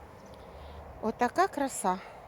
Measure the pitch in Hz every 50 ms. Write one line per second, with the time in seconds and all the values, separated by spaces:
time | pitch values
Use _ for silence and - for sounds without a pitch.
0 | - - - - - - - - - - - - - - - - - - - -
1 | - 220 233 - 247 233 - 330 370 381 - 285 277 269 - - - 185 185 190
2 | - - - - -